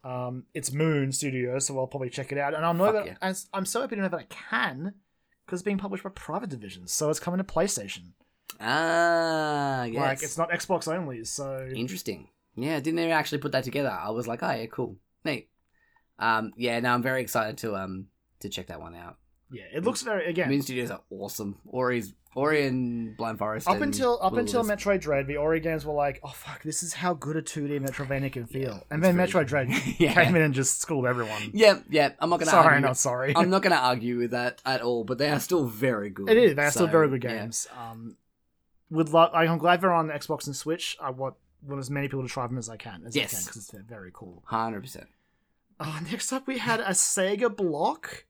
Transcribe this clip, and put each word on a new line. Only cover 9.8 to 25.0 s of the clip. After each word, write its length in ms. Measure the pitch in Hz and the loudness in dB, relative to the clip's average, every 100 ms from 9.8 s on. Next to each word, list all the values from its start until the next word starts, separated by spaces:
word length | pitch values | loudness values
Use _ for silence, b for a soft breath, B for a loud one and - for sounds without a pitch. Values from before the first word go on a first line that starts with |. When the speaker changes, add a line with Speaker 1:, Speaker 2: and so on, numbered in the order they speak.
| 120 | -2
Speaker 2:
yes. 100 | 120 | 0
Speaker 1:
Like, 280 | 139 135 | 0 -2
it's 140 | 147 160 | -6 -2
not 120 | 165 | -2
Xbox 420 | 170 - 175 165 | -2 0 -2 0
only, 300 | 175 156 120 | -4 -4 -8
so 440 | 117 - 135 135 131 | -8 -8 -6 -8 -8
Speaker 2:
Interesting. 560 | 131 123 185 - 95 - _ _ - | -6 -6 -6 -8 -8 -12 _ _ -6
Yeah, 200 | 139 156 | -4 -2
I 20 | |
didn't 180 | 139 165 | -2 0
even 120 | 165 | 2
actually 280 | 160 147 143 | 2 0 -4
put 120 | 143 | -2
that 100 | 131 | -2
together. 260 | 127 143 135 | -2 -2 -2
I 200 | 92 95 | -4 -6
was 160 | 113 113 | -4 -4
like, 160 | 120 | -4
"Oh, 80 | 180 | -4
yeah, 140 | 127 113 | -4 -6
cool. 300 | - 117 95 _ _ 165 | -6 -8 -8 _ _ -6
Neat." 240 | 143 - _ _ _ _ _ _ - | -6 -8 _ _ _ _ _ _ -4
Um, 320 | 110 110 110 110 | 0 0 -2 -4
yeah, 240 | 120 117 | -2 0
no, 140 | 123 | 2
I'm 80 | 123 | 2
very 200 | 123 131 | 0 -2
excited 360 | 117 120 110 110 | 0 0 -2 -4
to, 160 | 113 101 | -6 -4
um, 320 | 95 95 95 _ _ _ | -6 -10 -14 _ _ _
to 80 | 104 | -10
check 180 | 98 90 | -10 -10
that 120 | 82 | -14
one 140 | 82 85 | -14 -16
out. 220 | 87 - _ _ _ | -18 -20 _ _ _
Speaker 1:
Yeah, 120 | 127 - | -18 -10
it 100 | 151 | -2
looks 180 | 190 233 | -2 -2
very, 240 | 254 202 165 | -4 -2 -2
again 200 | 170 151 | 0 2
Speaker 2:
Moon 120 | 139 | 0
Studios 280 | 139 123 - | 0 -4 -4
are 100 | 95 _ | -8 _
awesome. 480 | 98 101 - 101 98 - | -12 -10 -8 -8 -10 -8
Ori's, 480 | 123 127 123 98 - _ - | -2 0 0 -4 -14 _ -2
Ori 300 | 147 151 139 | 0 2 2
and 500 | 127 123 117 113 107 | 0 -2 -4 -8 -6
Blind 200 | 113 107 | -8 -4
Forest 300 | 104 107 - | -4 -2 2
Speaker 1:
Up 80 | 202 | 2
Speaker 2:
and 80 | 294 | 2
Speaker 1:
until, 340 | 262 247 240 | 2 2 2
up 100 | 190 | 2
Speaker 2:
Will 60 | 226 | 2
Speaker 1:
until 220 | 214 240 | 0 0
Speaker 2:
Wisp. 80 | 220 202 | 0 0
Speaker 1:
Metroid 220 | 202 196 | 2 0